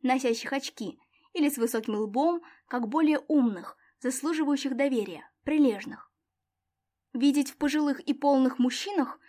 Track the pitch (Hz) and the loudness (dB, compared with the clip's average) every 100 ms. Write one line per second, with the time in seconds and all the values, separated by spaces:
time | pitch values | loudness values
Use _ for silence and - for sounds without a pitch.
0 | 247 262 254 233 - 277 - - 208 - | 0 0 0 -2 -4 -6 -6 -10 -12 -12
1 | _ _ _ 359 294 285 233 233 220 214 | _ _ _ 0 0 0 -2 -2 -2 -4
2 | 214 220 320 339 - - _ 247 226 294 | -2 0 0 0 -6 -20 _ -6 -2 2
3 | 311 294 - 302 240 185 - - _ _ | 4 2 2 2 2 0 -10 -18 _ _
4 | 254 262 294 311 294 277 277 247 277 254 | -6 -4 -2 -2 0 0 -2 0 0 0
5 | 190 165 - _ - 302 277 202 - - | -4 -10 -16 _ -2 4 4 2 -6 -16
6 | - _ _ _ _ _ _ _ _ _ | -20 _ _ _ _ _ _ _ _ _
7 | _ 247 285 285 277 - 294 302 294 277 | _ 0 2 2 -2 -2 -2 0 0 -2
8 | - 277 285 277 262 254 247 - 403 403 | -4 0 2 4 2 2 0 -2 -4 -2
9 | 254 - | -2 -6